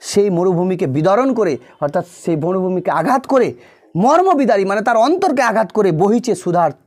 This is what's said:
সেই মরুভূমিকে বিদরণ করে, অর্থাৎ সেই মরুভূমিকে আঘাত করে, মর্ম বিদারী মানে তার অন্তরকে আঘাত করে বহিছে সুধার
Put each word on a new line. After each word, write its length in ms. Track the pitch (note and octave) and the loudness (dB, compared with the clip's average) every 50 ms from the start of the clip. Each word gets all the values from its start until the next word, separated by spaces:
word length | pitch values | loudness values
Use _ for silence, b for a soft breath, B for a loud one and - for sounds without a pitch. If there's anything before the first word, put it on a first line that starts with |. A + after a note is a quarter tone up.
সেই 280 | - - - G3+ G3+ G#3 | -14 -2 0 0 2 2
মরুভূমিকে 580 | F3+ E3+ F3+ F#3+ F#3 E3 F3+ F#3 F#3 F3 F#3+ D3 | 0 0 0 0 0 0 0 -2 -2 -2 -2 -2
বিদরণ 460 | B2+ D3+ D3+ F3+ G3 A3 B3+ C4+ B3+ | -2 0 0 2 2 2 2 0 0
করে, 240 | A#3 G#3+ F3 C#3 A#2+ B B B B | 0 0 -2 -2 -4 B B B B
অর্থাৎ 240 | D3+ C#3+ C#3+ F#3 E3 - - - - | -6 -4 -4 -4 -6 -6 -12 -10 -6
সেই 100 | F3+ E3+ | -4 -2
মরুভূমিকে 560 | D3+ C#3+ F3 F#3+ F#3+ F3+ F3+ F#3 F3+ F3 - | -2 -2 -2 -2 -2 -2 -2 -4 -4 -2 -2
আঘাত 340 | C3+ D#3+ E3 - B3+ C4 B3+ | -2 -2 0 0 -2 -2 -2
করে, 280 | - C4+ C4 A3+ D3+ A2 B B B B B B B - | 0 0 0 0 0 -4 B B B B B B B -4
মর্ম 380 | D#3+ G3 B3+ D4+ F4 F#4 F#4+ F4+ | 0 2 2 2 4 2 2 2
বিদারী 320 | C#4+ C#4 G#3 A3 G3+ G3 | 2 2 2 2 2 0
মানে 160 | F#3+ G3 G#3+ | 0 -2 -2
তার 160 | G#3+ B3 A#3 A3 | -2 0 2 2
অন্তরকে 440 | A3 C4+ F4 F4+ G4 F#4 C#4+ C4 | 2 2 2 0 0 0 0 0
আঘাত 300 | B3+ A#3 G#3 A3 A3 F#3 | 0 0 0 0 -2 -2
করে 200 | - G#3+ G#3 F#3+ | 0 0 0 2
বহিছে 440 | D#3+ D3+ F#3 G3+ A3 A#3+ - A#3+ G3+ | 2 2 2 2 2 0 0 -2 -4
সুধার 360 | - - F#3 E3+ F3 E3+ D#3 C#3 - _ | -4 -4 -2 0 0 0 0 -2 -6 _